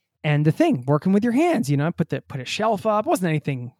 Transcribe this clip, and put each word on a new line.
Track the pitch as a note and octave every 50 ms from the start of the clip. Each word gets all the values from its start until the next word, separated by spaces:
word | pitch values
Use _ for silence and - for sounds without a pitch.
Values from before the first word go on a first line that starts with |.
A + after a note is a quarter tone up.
| _ _ _ _ -
And | D3+ D3 D3 D3+
the | D#3+
thing, | - - D#4+ F4 A#3+ C3+ B2
working | C3+ D3 D3 - F#3+ F#3+
with | G#3 A3
your | A#3+ A3+
hands, | C4+ E4+ F4+ D#4+ A3+ - C3+
you | D3
know, | C#3 C#3+
I | E3+
put | - - E3+ -
the, | C#3+ C3
put | - - - C3+
a | B2
shelf | - - - G#3+ A3+ G#3+ F3 -
up. | A3 G#3 G#3+ A3
It | D#4+
wasn't | F4 G#3 F3+ E3
anything | D#3 D3 - D3+ C#3 B2+ B2 B2 _